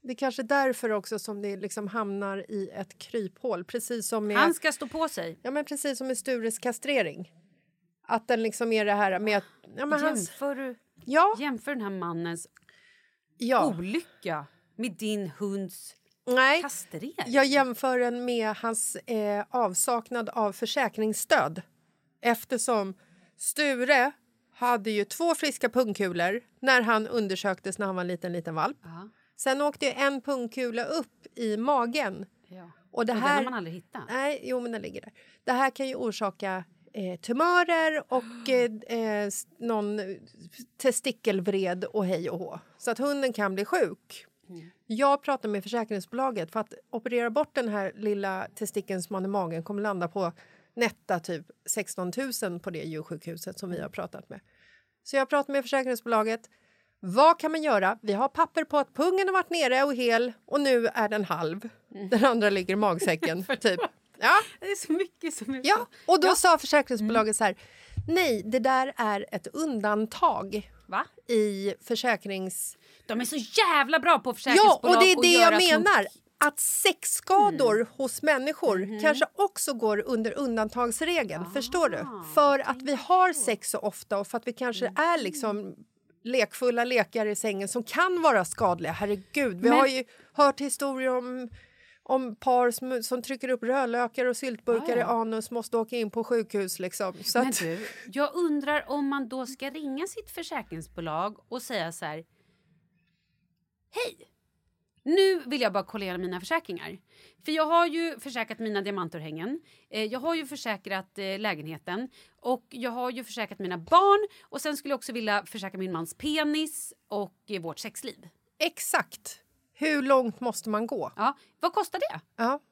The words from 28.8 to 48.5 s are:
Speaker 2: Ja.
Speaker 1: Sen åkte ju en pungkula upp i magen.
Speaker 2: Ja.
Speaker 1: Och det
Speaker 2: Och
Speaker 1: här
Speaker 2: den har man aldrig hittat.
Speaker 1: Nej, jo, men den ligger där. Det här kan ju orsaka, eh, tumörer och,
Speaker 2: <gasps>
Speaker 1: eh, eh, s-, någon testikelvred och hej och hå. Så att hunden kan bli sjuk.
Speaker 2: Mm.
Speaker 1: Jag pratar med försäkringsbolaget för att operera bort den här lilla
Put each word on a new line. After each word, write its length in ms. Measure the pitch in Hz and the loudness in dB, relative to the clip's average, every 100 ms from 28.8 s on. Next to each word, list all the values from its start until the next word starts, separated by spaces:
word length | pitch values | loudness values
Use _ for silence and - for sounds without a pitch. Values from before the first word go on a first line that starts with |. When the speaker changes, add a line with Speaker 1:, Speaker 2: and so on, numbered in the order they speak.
Speaker 2:
Ja. 260 | 170 165 202 _ _ - | -18 -20 -20 _ _ -4
Speaker 1:
Sen 240 | 269 269 | -2 2
åkte 260 | 294 285 277 | 0 0 -4
ju 60 | |
en 280 | 262 277 277 | 0 0 0
pungkula 640 | 254 269 233 254 240 233 | -4 -4 -4 -4 -4 -4
upp 420 | 240 320 254 _ - - | -4 -4 -6 _ -20 -6
i 200 | 226 214 | -4 -2
magen. 680 | 247 285 233 277 233 190 190 _ _ | 0 2 2 -2 -2 -6 -14 _ _
Speaker 2:
Ja. 220 | 185 170 _ _ | -20 -20 _ _
Speaker 1:
Och 140 | - 233 | -2 0
det 60 | |
Speaker 2:
Och 60 | 226 | 0
Speaker 1:
här 100 | 269 | 2
Speaker 2:
den 80 | 285 | 2
har 80 | |
man 100 | 262 | 0
aldrig 200 | 240 165 | -4 -8
hittat. 280 | 175 - 185 - | -12 -14 -16 -8
Speaker 1:
Nej, 320 | 247 277 294 | -4 -2 -4
jo, 160 | - 254 | -4 -4
men 120 | 240 | -4
den 100 | 220 | -8
ligger 180 | 202 196 | -8 -12
där. 120 | - _ _ _ | -16 _ _ _
Det 80 | - | -2
här 180 | 254 269 | 2 2
kan 180 | 262 269 | 0 -6
ju 60 | |
orsaka, 720 | 262 240 202 208 190 202 185 170 _ _ | -4 -4 -2 -6 -4 -6 -6 -8 _ _
eh, 280 | - 185 180 | -8 -8 -8
tumörer 920 | - 240 339 359 349 330 320 311 - | -4 2 4 4 4 2 2 0 -2
och, 360 | 254 226 240 240 | -4 -4 -10 0
Speaker 2:
<gasps> 0 | |
Speaker 1:
eh, 500 | 254 240 220 - 226 | 2 2 -2 -6 -2
eh, 280 | 226 208 208 | 0 -2 -2
s-, 200 | 196 - _ | -6 -12 _
någon 420 | 233 220 208 208 190 190 - - 170 - 240 _ | -4 -2 -2 -4 -6 -12 -16 -20 -20 -20 -20 _
testikelvred 1080 | 269 - 277 226 - 190 180 190 185 180 | 0 2 -2 -2 0 0 0 0 -2 -4
och 220 | 196 214 185 | -4 -2 0
hej 240 | 175 165 | -2 -2
och 80 | 180 | -6
hå. 220 | 180 165 _ _ | -8 -12 _ _
Så 120 | - | -6
att 80 | 226 | -2
hunden 340 | 285 285 269 | -2 0 -2
kan 220 | 220 202 | 0 -2
bli 100 | 190 | -2
sjuk. 600 | 208 359 202 - _ - - _ _ | -2 0 0 -2 _ -20 -20 _ _
Speaker 2:
Mm. 220 | 175 160 _ _ | -20 -20 _ _
Speaker 1:
Jag 360 | 220 277 277 | 0 2 2
pratar 260 | 294 262 220 | 0 -2 -2
med 140 | 202 | -4
försäkringsbolaget 920 | 196 240 220 202 - 240 269 214 165 | -4 -6 -4 -6 -6 -4 -2 -4 -6
för 80 | 220 | -6
att 140 | 214 - _ | -8 -12 _
operera 400 | 233 226 240 233 | -8 -2 0 0
bort 240 | 233 302 | 0 0
den 140 | - 240 | -2 -2
här 240 | 208 190 - | -2 -4 -4
lilla 500 | 214 202 196 190 - | -4 -2 -2 -4 -8